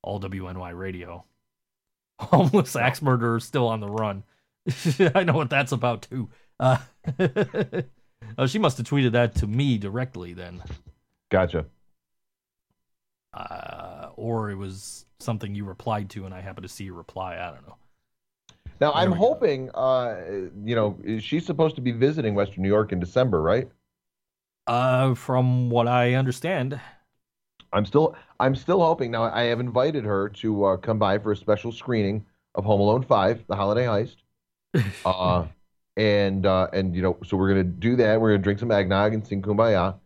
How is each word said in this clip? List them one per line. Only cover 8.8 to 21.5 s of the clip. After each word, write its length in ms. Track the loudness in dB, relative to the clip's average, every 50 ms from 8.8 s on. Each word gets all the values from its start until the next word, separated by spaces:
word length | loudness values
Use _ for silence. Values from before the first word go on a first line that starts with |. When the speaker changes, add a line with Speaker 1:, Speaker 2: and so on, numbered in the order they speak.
| -6
Speaker 1:
tweeted 240 | -2 0 2 2 4
that 240 | 4 4 2 2 0
to 120 | -2 -2
me 300 | -2 -2 0 0 2 0
directly 560 | 0 -2 -6 -6 -6 -8 -8 -10 -14 -14 -12 -12
then. 280 | -14 -14 -14 -14 -16 -14 -14 -16 -16 _ -20 _ _ _ _ _ _ _ _
Speaker 2:
Gotcha. 360 | 2 2 2 2 0 -4 -6 -6 _ _ _ _ _ _ _ _ _ _ _ _ _ _ _ _ _ _ _ _ _ _ _ _ _ _ _ _ _ _ _ _ -16
Speaker 1:
Uh, 760 | -16 -14 -14 -14 -14 -14 -14 -14 -14 -16 -16 -16 -16 -18 -18 -14
or 340 | -10 -6 -4 -2 -2 -2 -4
it 60 | -6
was 500 | -8 -10 -10 -12 -12 -16 -16 -18 -20 -20 _ _ _
something 340 | -6 -6 -6 -6 -6 -8 -8
you 100 | -8 -10
replied 440 | -10 -12 -10 -4 -4 -4 -4 -4 -8
to, 140 | -12 -12 -12
and 80 | -12 -14
I 80 | -14
happened 220 | -14 -14 -14 -14 -16
to 60 | -16 -14
see 120 | -12 -12
your 80 | -12 -12
reply. 420 | -14 -18 -14 -10 -10 -8 -8 -8
I 140 | -10 -10 -12
don't 160 | -12 -16 -20
know. 80 | -20 -20 _ _ _ _ _ _ _ _ _ _ _ _ _ _ -20 _ _ _ -20 -2 0
Speaker 2:
Now, 100 | 0 2
Speaker 1:
There 100 | 2 2
Speaker 2:
I'm 100 | 2 2
Speaker 1:
we 60 | 2
go. 20 | 2 2
Speaker 2:
hoping, 440 | 2 2 2 0 0 0 -2 -6 -8 -4
uh, 420 | -2 2 2 2 2 0 -2 -6 -8 -8 -8 -6 -6 -6 -8 -10 -10 -4
you 120 | -2 0
know, 220 | 2 2 0 -2 -4 -6 -4 -4 -4
she's 260 | -4 -2 -4 -4 -2
supposed 300 | -2